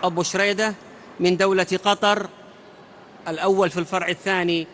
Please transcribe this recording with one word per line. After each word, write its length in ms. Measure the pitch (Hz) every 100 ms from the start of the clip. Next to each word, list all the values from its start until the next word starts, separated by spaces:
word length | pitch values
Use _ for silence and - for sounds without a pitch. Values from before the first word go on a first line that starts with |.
أبو 200 | 185 170
شريدة 500 | 170 190 202 202 220 202 - - - -
من 180 | 175 180
دولة 420 | 196 190 180 185 208
قطر، 440 | 208 208 208 202 - - - - - - - - - -
الأول 420 | 160 180 196 185
في 100 | 175
الفرع 280 | 165 185 170
الثاني 600 | 180 196 190 175 170 165